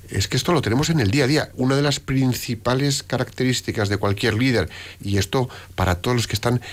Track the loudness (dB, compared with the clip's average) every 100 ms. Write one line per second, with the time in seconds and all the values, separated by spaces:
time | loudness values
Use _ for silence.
0 | -6 -4 0 0 2 2 2 2 2 2
1 | 2 4 4 2 0 -2 0 2 2 -2
2 | -2 2 2 0 -4 -4 0 0 0 -2
3 | -2 -4 -4 -2 0 0 -2 -2 -2 0
4 | 0 0 0 2 2 2 -2 -6 -16 -12
5 | -2 -2 0 0 -2 -6 -10 -2 0 0
6 | 0 0 0 -2 0 -2 -2